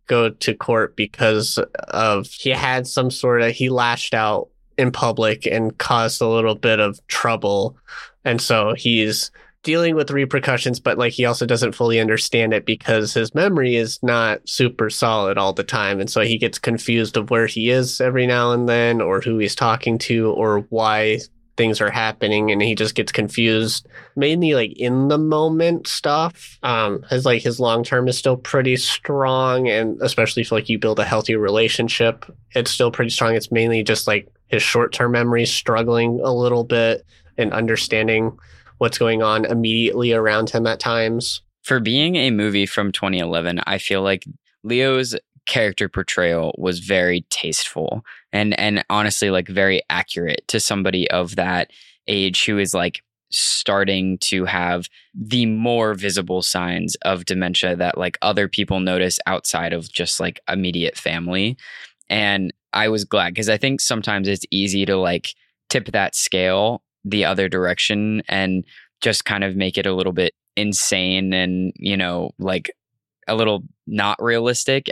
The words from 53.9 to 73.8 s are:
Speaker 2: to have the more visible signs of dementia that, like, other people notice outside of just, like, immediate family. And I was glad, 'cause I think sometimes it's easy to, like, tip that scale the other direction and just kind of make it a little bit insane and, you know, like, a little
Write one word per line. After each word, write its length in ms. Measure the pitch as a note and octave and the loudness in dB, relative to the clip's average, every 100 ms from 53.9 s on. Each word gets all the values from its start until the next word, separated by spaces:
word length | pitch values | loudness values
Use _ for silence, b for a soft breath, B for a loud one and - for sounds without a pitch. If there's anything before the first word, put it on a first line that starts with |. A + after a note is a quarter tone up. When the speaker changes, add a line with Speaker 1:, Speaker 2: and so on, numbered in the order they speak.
| F#2+ F#2+ F#2 | 0 0 -2
Speaker 2:
to 260 | - F#2+ | -2 -2
have 420 | F#2 F#2 F2 F2+ - b b | 0 0 0 -2 -6 b b
the 320 | - G#2+ B2 A2+ | -14 -4 0 0
more 480 | A2 A#2+ A#2 A2 | 0 0 2 0
visible 480 | G2 G2 F#2+ F2 F2+ | -2 -2 -2 -2 -2
signs 520 | - F2+ F2 F2 F2 - | -2 -2 -2 -2 -4 -2
of 220 | F#2 F2+ | -2 -2
dementia 500 | - F#2 F2+ F2+ F2+ | -2 -2 0 0 0
that, 220 | F2 F2 - | 0 -2 -2
like, 220 | F2+ - | -4 0
other 260 | G#2 G2+ G2 | 0 0 0
people 320 | - F#2+ F#2+ | -2 0 0
notice 380 | F#2 F#2 F2+ - - | 0 0 0 -2 -2
outside 460 | F#2+ - E2 E2+ | -2 -2 -4 -2
of 180 | F2 E2 | -4 -6
just, 300 | - F2 - | -4 -4 -2
like, 180 | F2 - - | -4 -6 -4
immediate 500 | F#2+ F2+ E2+ E2 - | -2 -2 -2 -4 -4
family. 580 | D#2+ E2 F2 F#2 A2 C3 B B B B - | -4 -4 -2 -2 -2 -4 B B B B -6
And 420 | G#2+ G2+ G2 F#2 - _ | -2 0 0 -2 -8 _
I 140 | G#2 A2 | -2 0
was 160 | A2 | 0
glad, 300 | G2 G2+ F2 | 0 0 0
'cause 140 | F2+ G#2+ | -2 0
I 80 | G#2+ | 0
think 240 | C3+ C3+ | 0 0
sometimes 480 | - A#2 G#2 G2+ F#2+ | -2 -2 -2 -2 -2
it's 160 | G2 - | -4 -2
easy 340 | G2 G2 G2 | -2 0 0
to, 120 | G2 F#2+ | 0 0
like, 380 | F2 F2 - - _ _ - | 0 -2 -4 -14 _ _ -4
tip 160 | C3 G#2 | -4 -2
that 220 | G2+ F#2+ | -2 -2
scale 680 | - - F#2 F#2 F#2+ A2 A#2+ _ _ G2 | -2 -2 0 0 2 0 -2 _ _ -4
the 180 | G#2 | 0
other 240 | E2+ F#2+ F#2 | 2 0 0
direction 720 | F#2 F2+ F2+ - G#2 G#2+ G#2+ - | 0 0 0 -2 0 -2 -2 -4
and 360 | G2 F#2+ F#2 B B B _ | -2 0 -2 B B B _
just 240 | A#2 G#2+ | -2 0
kind 200 | - G#2 | -2 -2
of 120 | G2 F#2+ | -2 -2
make 220 | F#2+ G2 | -2 -2
it 80 | F#2+ | 0
a 80 | |
little 180 | F#2 F#2 | 0 -2
bit 220 | F2+ F2+ - _ G2+ | 0 -2 -2 _ -4
insane 760 | G#2 G2 - F#2+ F#2 F#2+ F#2+ | -2 -2 0 0 2 0 0
and, 400 | F#2 F#2 F#2 F#2 - | 0 0 0 -2 -4
you 200 | G2 G2 | -2 -2
know, 360 | F2+ F2 E2+ - | -2 -4 -6 -6
like, 320 | F#2+ F#2 - - _ _ _ _ - | -4 -4 -6 -12 _ _ _ _ -4
a 80 | |
little 280 | A2 A2 G2+ - _ | 0 0 -2 -6 _